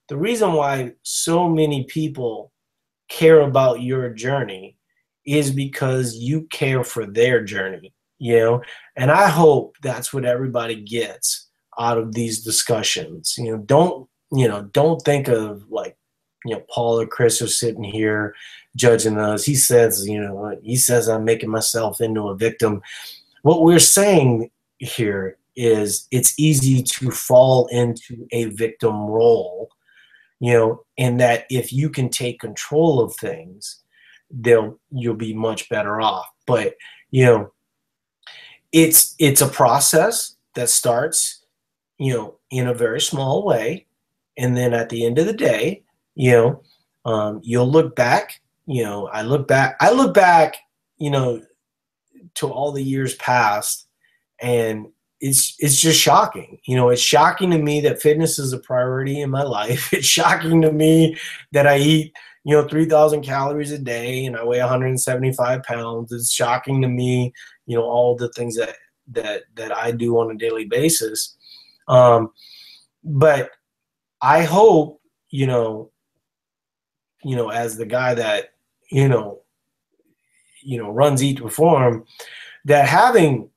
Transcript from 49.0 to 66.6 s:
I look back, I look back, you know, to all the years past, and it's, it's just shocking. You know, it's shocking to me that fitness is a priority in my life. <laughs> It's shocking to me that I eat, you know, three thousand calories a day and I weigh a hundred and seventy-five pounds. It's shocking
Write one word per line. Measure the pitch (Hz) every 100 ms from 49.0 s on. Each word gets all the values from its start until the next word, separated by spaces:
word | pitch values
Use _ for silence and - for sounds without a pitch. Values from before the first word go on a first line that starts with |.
| 98
I | 107
look | 110 143 131
back, | 135 - -
I | 170
look | 254 240
back, | 196 180 170 156 - _ _ _ -
you | 147
know, | 139 127 113 - _ _ _ _ _ _ 269 175
to | - 135
all | 135 147
the | 139
years | 135 135 131
past, | - - 123 110 104 - - _ _ _ _ _ -
and | 123 120 113 107 107 _ _ -
it's, | 135 135 - -
it's | 147 135
just | 160 151
shocking. | 147 170 214 95 87 - -
You | 127
know, | 123
it's | 123
shocking | - 147 165 170 190
to | 160
me | 147 147
that | 143 -
fitness | 151 151 160 156
is | 135
a | 127
priority | - 127 127 131 135 143
in | 139
my | 135
life. | 143 104 107 131 -
<laughs> |
It's | 196 135
shocking | - 165 - 160 165
to | 156
me | 151 156 165 160 - - - -
that | 143 143
I | 139
eat, | 147 160 151 - - _
you | -
know, | 147 147
three | 151
thousand | 160 151 151 151
calories | 131 135 139 147 143
a | 147
day | 123 117 120 127 131
and | 120
I |
weigh | 117 123
a | 123
hundred | 127 127
and | 127
seventy-five | - 127 131 131 123 131
pounds. | 135 120 117 117 113
It's | 120 110
shocking | - 120 123